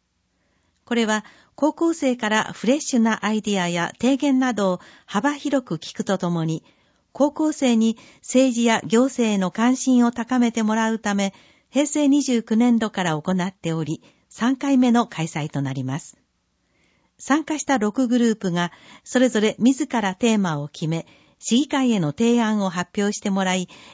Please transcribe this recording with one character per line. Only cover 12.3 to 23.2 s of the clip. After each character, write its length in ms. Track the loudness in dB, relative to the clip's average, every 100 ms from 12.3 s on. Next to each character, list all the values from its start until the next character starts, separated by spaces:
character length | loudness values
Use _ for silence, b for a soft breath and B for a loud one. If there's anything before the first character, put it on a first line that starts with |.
| -2
九 140 | 0 2
年 220 | 4 2
度 120 | 0
か 140 | -2
ら 160 | -2 -2
行 120 | -2
っ 220 | -2 -4
て 180 | -6 -6
お 100 | -4
り、 180 | -4 -6 b b b
三 280 | -4 -2 0
回 200 | 2 4
目 160 | 4
の 140 | 4 0
開 220 | -4 -6
催 200 | -4 -6
と 140 | -4
な 100 | -4
り 100 | -4
ま 160 | -6 -6
す。 200 | -10 -20 _ _ _ _ _ _ _ _ _ _
参 240 | -2 -2
加 160 | 0 -8
し 60 |
た 140 | -2 0
六 280 | 0 0 0
グ 120 | 2
ル 160 | 2
ー 20 | 0
プ 160 | -2
が、 180 | -2 -4 B B B
そ 160 | -4 2
れ 120 | 2
ぞ 100 | 2
れ 160 | 0 2
自 280 | 2 2 -2
ら 280 | -2 -2
テ 200 | 0 0
ー 40 | 2
マ 220 | 0 -2
を 80 | -6
決 200 | -6 -4
め、 180 | -4 -6 b b b
市 180 | 0 0
議 120 | 0
会 240 | 0 0
へ 80 | 2
の 120 | 0
提 300 | 0 2 2
案 180 | 2 0
を 80 | -2
発 240 | -4 -6 -2
表 160 | -2
し 60 | -2